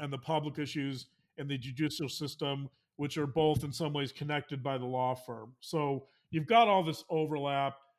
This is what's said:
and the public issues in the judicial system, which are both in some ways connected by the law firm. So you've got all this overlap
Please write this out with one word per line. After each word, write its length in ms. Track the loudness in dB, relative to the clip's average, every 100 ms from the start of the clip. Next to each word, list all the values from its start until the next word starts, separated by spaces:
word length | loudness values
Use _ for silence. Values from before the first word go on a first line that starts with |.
and 100 | -6
the 60 | -6
public 420 | 0 0 0 -4
issues 480 | -4 -4 -4 -6 -12 _ _ -10
in 100 | -6
the 100 | -6
judicial 520 | -6 -2 -2 -2 -6
system, 600 | -6 -8 -4 -4 -4 -6 _ _ -8
which 200 | -4 -2
are 100 | 0
both 360 | 4 4 4
in 80 | -2
some 220 | -2 -2
ways 180 | -2 -4
connected 500 | -4 -4 -2 -4 -4
by 160 | -2 -2
the 80 | -2
law 300 | 0 0 -2
firm. 380 | -6 -12 -14 -18
So 440 | -4 0 0 -2 -6 _ -6
you've 160 | -2 6
got 200 | 8 8
all 160 | 6
this 200 | 2 -4 -2
overlap 680 | 0 0 0 0 0 0 -4 _